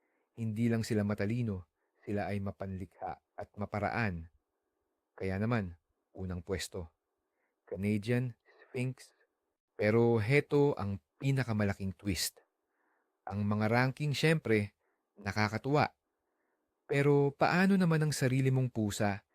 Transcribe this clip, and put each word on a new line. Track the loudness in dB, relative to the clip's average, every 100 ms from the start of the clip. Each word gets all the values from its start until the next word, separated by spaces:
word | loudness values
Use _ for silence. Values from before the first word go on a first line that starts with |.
| _ _ _ -8
Hindi | -6 0 0
lang | 0
sila | 0 0
matalino, | 0 0 -2 -2 -2 -6 -10 _ _ _
sila | -6 -4 -2
ay | -4
mapanlikha | -6 -8 -8 -8 -10 -10 -12 -12 _ -16
at | -16 -10
maparaan. | -6 -4 -2 -2 -2 -4 -10 _ _ _ _ _ _ _ _
Kaya | -8 -4 -2
naman, | -2 -2 -4 -10 _ _ _ -12
unang | -8 -8
pwesto, | -6 -6 -6 -10 -12 _ _ _ _ _ _ _ _
Canadian | -4 -2 -2 0 -2 -2 -10 _ _
Sphinx. | -10 -6 -6 -6 -18 _ _ _ _ _ _ 0
Pero | 2 4 4 2
heto | 2 2 2 2 2 0
ang | -4 -6 -10 _
pinakamalaking | -2 -2 0 0 0 0 -6
twist. | -6 -4 -2 -4 -8 _ _ _ _ _ _ _ _ -10
Ang | -4
mga | -2 0 2
ranking, | 2 0 -2 -4 0
syempre, | 2 2 2 2 0 -8 _ _ _ -8
nakakatuwa. | -4 0 0 0 0 2 2 -2 _ _ _ _ _ _ _ _ -2
Pero | 2 4 4 2 2
paano | 2 4 4 4
naman | 4 4
ang | 2
sarili | 0 0 2 2
mong | 2 0
pusa | 0 -2 0 0 -2 -8